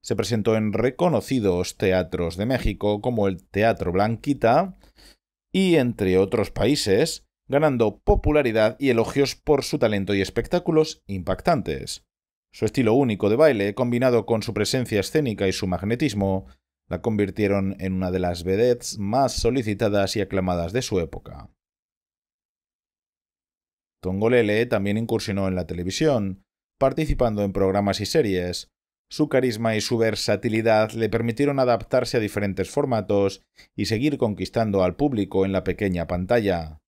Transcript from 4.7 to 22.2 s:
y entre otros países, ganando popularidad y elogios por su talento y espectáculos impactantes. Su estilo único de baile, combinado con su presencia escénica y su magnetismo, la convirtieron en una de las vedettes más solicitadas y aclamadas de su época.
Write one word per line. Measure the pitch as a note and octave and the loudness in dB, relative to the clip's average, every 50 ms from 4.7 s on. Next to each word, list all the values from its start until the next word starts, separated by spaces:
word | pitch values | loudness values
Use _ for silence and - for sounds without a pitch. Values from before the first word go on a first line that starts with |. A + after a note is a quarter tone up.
| F#3 _ - _ _ _ - - _ _ _ _ _ _ _ _ _ | -6 _ -20 _ _ _ -20 -20 _ _ _ _ _ _ _ _ _
y | F3+ F#3+ F#3 E3+ | 2 4 6 6
entre | D3+ B2+ B2 A2 - G#2 F#2 F#2 F#2+ | 4 4 2 0 0 2 4 4 4
otros | G2 F#2+ - - G2+ - - | 4 2 2 -2 -2 -2 -2
países, | - G2 A#2 D3 C#3+ - G#2+ F#2+ G#2+ D3 - - - _ _ _ _ _ _ | 0 0 2 2 0 2 2 2 2 2 0 -2 -10 _ _ _ _ _ _
ganando | B2 C#3+ D#3 D3+ C3+ A#2+ A2+ G#2 G2+ - | 0 2 2 2 2 2 0 0 0 -4
popularidad | _ - G#3 F#3+ - - D3+ D3+ C#3+ A#2+ G#2+ A2 G#2+ A2 A2 - | _ 2 2 2 2 2 2 4 2 2 2 4 2 2 2 0
y | C#3 C3+ | 0 2
elogios | A#2+ A2+ A2+ - - C#3 C#3 C3 - | 4 4 2 2 2 0 0 0 -2
por | _ _ - D3+ C3+ C3 | _ _ 0 0 2 2
su | - - D3 | -2 -2 0
talento | B2+ A2+ G#2+ G2+ G2 F#2 G2+ | 0 2 0 0 0 0 0
y | G2 | 0
espectáculos | F#2+ - - - A2+ - - F3 F3 - E3 D#3 D#3 D#3 - _ _ | 0 0 -2 -4 -4 -2 -2 -2 0 2 2 2 2 0 -4 _ _
impactantes. | - G2 F#2+ E2+ - F#2 - - - E3+ C3+ F#2+ F2 D2+ C2+ - - - - _ _ _ _ _ _ _ _ _ _ _ | -10 -10 -8 -4 -4 -6 -2 0 0 0 0 0 -4 -6 -6 -8 -12 -12 -14 _ _ _ _ _ _ _ _ _ _ _
Su | - A2 | -4 -4
estilo | G#2+ - - B2+ G#2+ A2 | -2 0 0 2 4 4
único | C3 C#3+ A#2+ G#2+ F#2 - G2+ | 4 2 2 0 0 0 0
de | G#2+ | 4
baile, | B2 D#3 D#3 C3+ G#2 G2 G2+ G2+ | 6 4 4 4 2 0 -2 -2
combinado | A2+ B2+ A#2+ A#2+ A#2+ C3 C3 A#2+ A#2 G2+ | -2 -2 0 0 2 2 2 2 2 0
con | - A#2 A2+ G#2 | 0 -2 -2 -2
su | - G2+ | -4 -2
presencia | G#2+ G#2 - - C3+ B2 - A2+ G2+ | -2 -2 0 0 -2 -2 0 -2 -2
escénica | F#2+ - - D#3 D3+ B2+ G#2 F2+ G2+ | -2 0 0 0 0 0 -2 0 -2
y | F#2+ F2+ | -2 0
su | - - | -2 -4
magnetismo, | F#2+ F2+ E2+ G2 G#2 A#2 B2 D#3 C#3+ G#2 G#2 G2 G2 F#2+ F#2+ F#2+ - - _ _ _ _ _ _ _ | -4 -4 -4 -2 -4 -2 -2 -2 -2 0 0 0 0 0 -2 -6 -10 -20 _ _ _ _ _ _ _
la | F2+ F2+ - | -10 -4 -4
convirtieron | A#2+ A2 G2+ G#2 F#2+ F#2 - G#2 G2 G2 G2+ F#2+ F#2+ G2 - | -2 0 0 0 -2 0 0 0 2 2 0 0 -4 -6 -6
en | F2+ F#2+ F#2 | -6 -4 -4
una | F#2 F#2 F2+ | -2 -2 -2
de | F2+ F#2 | -2 -2
las | F2+ F2 F2 F2 E2+ | -2 -2 -4 -4 -2
vedettes | F2+ F#2+ G2+ A#2 B2 B2 A#2+ - - - G#2+ | -2 0 2 2 2 2 0 -4 -12 -8 -6
más | G2+ G2 A2 C3 C#3 A#2+ - | -6 -2 0 2 0 0 0
solicitadas | - - A#2 B2 C3+ A#2 G#2+ G#2 G2 A#2 G2+ G#2 G2+ G2 F#2+ - | 0 0 0 0 0 -2 -2 -2 -2 -2 0 2 0 0 0 -2
y | A2 | -4
aclamadas | G2 - - G2 F#2 F#2 F2+ F2 E2+ E2+ F#2+ | -4 -2 -2 -2 0 0 -2 -2 -2 -2 -4
de | B2+ C3 | -4 -4
su | - A2 F#2 | -2 -2 -2
época. | E2 D#2 - - - - - C#2+ - - _ _ _ _ _ _ _ _ _ _ _ _ _ _ | -2 -4 -8 -14 -16 -16 -18 -18 -20 -20 _ _ _ _ _ _ _ _ _ _ _ _ _ _